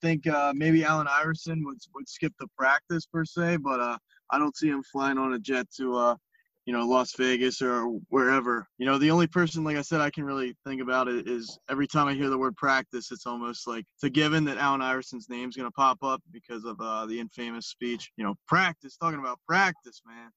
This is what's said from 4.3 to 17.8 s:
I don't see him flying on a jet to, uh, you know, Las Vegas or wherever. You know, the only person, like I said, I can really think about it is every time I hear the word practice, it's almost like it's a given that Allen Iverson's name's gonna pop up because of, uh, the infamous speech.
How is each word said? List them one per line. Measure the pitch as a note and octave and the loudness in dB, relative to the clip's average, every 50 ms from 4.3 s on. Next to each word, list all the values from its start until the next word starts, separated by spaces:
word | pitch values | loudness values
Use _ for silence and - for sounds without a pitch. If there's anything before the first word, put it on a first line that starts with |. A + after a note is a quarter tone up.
I | C3 | 0
don't | C#3+ D3+ C#3+ - | 2 2 0 0
see | - D#3 | 0 0
him | D3+ C#3+ C#3 C3 - | 0 0 -2 -4 -4
flying | - C#3 C3+ C#3 C3+ | -2 0 0 2 2
on | C3+ C3+ C3 B2+ | 2 0 0 0
a | A#2 | -2
jet | G2+ C3+ C3 B2+ B2 - - | -2 -2 -2 -2 -2 -4 -6
to, | - C3 B2+ B2 | -4 -2 0 2
uh, | B2 A#2+ A#2+ A#2 - _ _ _ _ _ _ _ _ _ | 4 4 4 2 0 _ _ _ _ _ _ _ _ _
you | B2 A#2+ | -4 -2
know, | A#2 A#2+ | 0 2
Las | A#2+ B2+ B2+ B2 - - | 4 4 2 2 0 0
Vegas | - B2+ B2+ B2+ A#2+ B2+ B2+ - - C3+ | 0 2 2 2 2 2 0 0 0 -2
or | B2+ B2 A#2+ A#2 A#2+ A2+ G2+ - - | 0 0 0 -2 -2 -4 -6 -4 0
wherever. | B2 C3+ B2 B2+ C3+ C3+ A#2+ B2 A#2+ A2+ G2 - _ | 2 4 4 6 4 4 2 0 -2 -2 -4 -10 _
You | - B2+ | -2 0
know, | C3+ C#3 C3+ | 2 2 4
the | D3 D#3 | 4 4
only | D#3+ F3 E3+ | 6 4 4
person, | D#3+ - F3+ E3+ D#3+ D#3+ D#3+ D#3 | 4 4 2 2 2 0 -2 -2
like | D3+ D3+ | -2 -2
I | D3 | -4
said, | C#3 - E3 D#3 | -2 -2 0 0
I | D3 C#3+ | 0 0
can | - D#3 C#3+ | -2 -4 -6
really | C#3 C3+ C3+ C3 B2 - - _ | -4 -4 -4 -4 -4 -6 -10 _
think | C#3 C3+ C3 B2+ | -10 -8 -6 -2
about | B2 B2+ C3 B2+ | 0 0 0 2
it | B2 A#2+ A#2 - | 0 -2 -2 -2
is | A2 B2 A#2 A2+ - - - _ - | -2 -4 -4 -6 -10 -14 -16 _ -4
every | C#3 C#3 C#3+ | -2 0 0
time | - - D3+ C#3+ | 2 2 2 2
I | C#3 C#3 | 2 0
hear | C3+ C#3+ C3+ | 0 0 0
the | C3+ | 0
word | C3 C3 B2+ G#2 | 0 0 -2 -2
practice, | - C#3+ C#3 C3+ C3 B2 - - A#2+ - - | 0 0 2 2 2 0 -4 -8 -10 -8 -10
it's | B2 - - | -12 -10 -8
almost | B2 A#2+ A#2+ A#2+ A#2+ A#2 - - | -8 -8 -6 -8 -8 -8 -8 -10
like | A#2+ A2+ A2+ - - _ | -8 -8 -8 -10 -14 _
it's | _ C#3+ | _ -4
a | C#3 | 0
given | B2+ D#3 D3+ D3+ D#3 D#3+ D3+ | 2 4 4 4 4 2 2
that | C#3+ C3 | 2 0
Allen | G#2+ C#3+ C#3 C#3 C3+ | 0 2 2 2 2
Iverson's | C3 C3 C3 C3 B2+ - C3 A#2 G#2+ - | 0 -2 -2 -2 -4 -8 -14 -14 -12 -10
name's | B2 A#2+ B2+ B2+ A#2 | -10 -8 -8 -8 -8
gonna | C3+ B2+ A#2 | -8 -8 -6
pop | - C#3 C3+ C3 B2 - C#3 | 0 2 2 2 2 0 -2
up | C3+ C3 C3+ - E3 | -4 -4 -4 -6 -14
because | E3+ A2+ - - A#2+ A2 A2 | -20 -20 -14 -12 -12 -10 -10
of, | A#2 G#2+ G#2 | -10 -10 -8
uh, | A2+ A2+ A2 A2 A2 | -6 -4 -4 -4 -4
the | A2 A2+ A#2 | -4 -6 -6
infamous | A#2 A2 - B2 A#2+ A#2 A#2 A#2 - | -8 -10 -10 -10 -10 -8 -8 -10 -12
speech. | - - - | -14 -10 -8